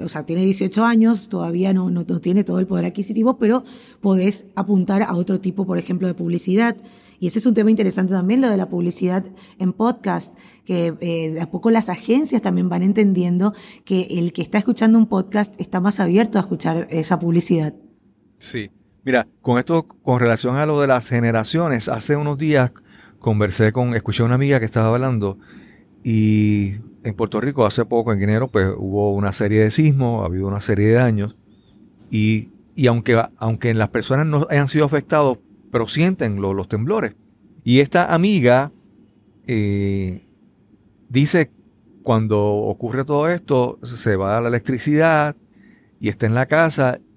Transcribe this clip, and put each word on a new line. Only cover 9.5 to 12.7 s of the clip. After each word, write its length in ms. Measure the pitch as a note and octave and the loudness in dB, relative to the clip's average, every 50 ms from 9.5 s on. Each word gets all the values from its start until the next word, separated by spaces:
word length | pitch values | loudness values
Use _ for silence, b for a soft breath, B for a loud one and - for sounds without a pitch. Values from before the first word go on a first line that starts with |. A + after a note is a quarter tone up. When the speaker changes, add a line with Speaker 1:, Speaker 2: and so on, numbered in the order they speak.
| B - | B -4
Speaker 1:
en 120 | F#3 F#3 | -4 -4
podcast, 600 | F3 - A3 A#3+ A#3+ A#3 - G3 F3 E3+ - - B B B B B B _ | -2 0 -2 -2 -2 -2 -4 -6 -6 -6 -8 -10 B B B B B B _
que, 280 | - F#3 F3 E3+ E3+ D#3 - | -4 -2 -2 -2 -2 -4 -6
eh, 300 | F3 F3 E3 E3 D#3+ D#3+ | -6 -4 -4 -4 -4 -4
de 100 | D#3+ D#3+ | -6 -6
a 100 | E3+ D#3+ | -6 -8
poco 200 | - F3 - A3+ | -6 -2 0 2
las 180 | A3+ A3+ A3+ - | 2 2 2 0
agencias 540 | F3 - - - A#3 C#4 D#4 - C4 A3 | -4 -4 -2 0 0 0 0 0 -2 -2
también 260 | - G3 F3+ F3+ F3+ | 0 0 0 0 0
van 140 | F3+ | -2